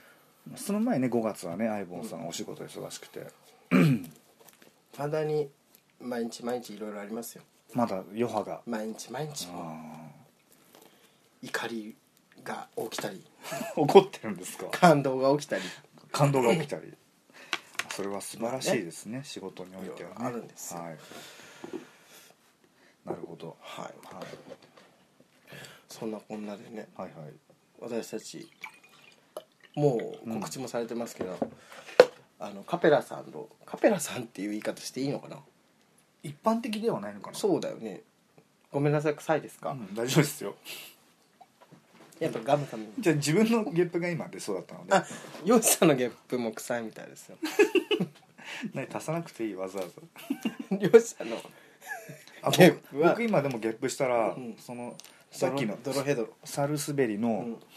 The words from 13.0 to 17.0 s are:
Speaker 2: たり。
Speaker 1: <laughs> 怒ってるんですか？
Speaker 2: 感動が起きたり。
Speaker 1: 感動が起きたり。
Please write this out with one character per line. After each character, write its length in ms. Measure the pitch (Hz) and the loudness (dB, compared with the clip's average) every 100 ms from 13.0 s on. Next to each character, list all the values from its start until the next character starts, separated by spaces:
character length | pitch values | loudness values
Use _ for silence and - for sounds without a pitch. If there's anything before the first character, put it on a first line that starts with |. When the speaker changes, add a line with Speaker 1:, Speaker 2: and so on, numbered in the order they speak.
Speaker 2:
た 80 | 107 | -6
り。 140 | 95 - - - | -8 -16 -18 -10
Speaker 1:
<laughs> 260 | - - - | -8 -4 0
怒 240 | 143 196 | 10 10
っ 80 | - | 10
て 100 | - | 6
る 80 | 110 | -6
ん 60 | 90 | -6
で 80 | 92 | -8
す 120 | - | -10
か？ 100 | 90 | -6
Speaker 2:
感 320 | - 180 143 | 8 10 10
動 140 | 135 131 | 6 2
が 120 | 135 143 | 4 4
起 80 | - | 2
き 40 | |
た 80 | - | -4
り。 60 | 185 - - - - | -4 -10 -18 -20 -6
Speaker 1:
感 200 | - 143 | 4 6
動 100 | 139 | 6
が 120 | 117 - | 6 4
起 60 | |
き 60 | - | 2
た 100 | 82 | -6
り。 160 | - - | -8 -18